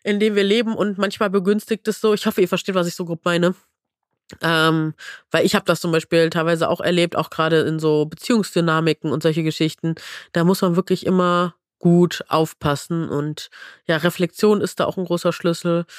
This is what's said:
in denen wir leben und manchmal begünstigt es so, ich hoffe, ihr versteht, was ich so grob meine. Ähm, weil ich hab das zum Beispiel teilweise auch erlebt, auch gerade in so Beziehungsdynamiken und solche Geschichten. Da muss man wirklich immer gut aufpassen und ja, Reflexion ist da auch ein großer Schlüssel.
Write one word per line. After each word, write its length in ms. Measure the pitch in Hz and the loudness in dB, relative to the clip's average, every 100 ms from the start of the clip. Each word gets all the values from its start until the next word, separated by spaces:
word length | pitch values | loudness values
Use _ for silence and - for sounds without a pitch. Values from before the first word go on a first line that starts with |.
in 160 | - 208 | -2 0
denen 160 | 214 202 | 2 2
wir 80 | |
leben 320 | 196 220 226 220 | 2 2 0 -2
und 220 | 202 196 | -2 -2
manchmal 320 | 202 - 208 | -4 -2 0
begünstigt 580 | 196 185 214 - 214 220 | 0 0 -2 -2 -6 -4
es 140 | 208 | -2
so, 140 | 220 208 | 0 0
ich 100 | 220 | 0
hoffe, 160 | 202 | 0
ihr 60 | 180 | 0
versteht, 260 | 180 - | 0 -2
was 140 | 190 175 | -2 -2
ich 80 | - | -4
so 100 | 170 | -8
grob 160 | 165 | -6
meine. 300 | 180 170 175 180 _ _ _ _ _ _ - - | -2 2 0 -2 _ _ _ _ _ _ -20 -6
Ähm, 540 | 165 160 160 160 156 156 - - _ | -2 2 4 2 0 -6 -16 -20 _
weil 160 | 165 185 | 0 2
ich 80 | |
hab 120 | 208 - | 2 0
das 120 | 165 | -2
zum 120 | 175 | 0
Beispiel 400 | 160 - 170 165 | -2 0 2 2
teilweise 380 | 170 160 165 165 | 0 0 0 0
auch 120 | 175 | -2
erlebt, 340 | - 175 170 - | 0 0 0 -2
auch 140 | 156 | -4
gerade 320 | - 160 160 | -2 2 2
in 160 | 131 160 | 2 0
so 260 | 156 151 151 | 0 2 0
Beziehungsdynamiken 1040 | - - 240 185 180 165 160 160 151 156 | -6 0 0 0 0 2 2 0 0 -2
und 100 | 139 | 0
solche 220 | 160 156 | 0 0
Geschichten. 500 | 160 - 156 - 165 160 - - - | -2 -2 -4 -2 -6 -6 -10 -18 -6
Da 100 | 175 | 0
muss 180 | 170 190 | 2 2
man 120 | 190 170 | 2 0
wirklich 300 | - 185 - | 0 -2 0
immer 480 | 185 180 175 175 - _ _ | 2 2 2 -2 -6 _ _
gut 440 | 175 175 175 - - | 4 4 4 0 -2
aufpassen 760 | 160 160 - 151 143 - 170 160 | 0 0 -2 -2 -2 -4 -6 -4
und 420 | 143 151 151 - - - - - | -4 -4 -8 -14 -20 -20 -14 -4
ja, 120 | 160 | 0
Reflexion 600 | 170 - 175 - 214 208 | 0 0 -4 0 2 2
ist 180 | - - | 0 -2
da 60 | 147 | -4
auch 120 | 175 | -4
ein 80 | 180 | -4
großer 260 | 175 180 | -2 -2
Schlüssel. 540 | 165 175 170 175 170 170 | -2 -2 -2 -2 -2 -4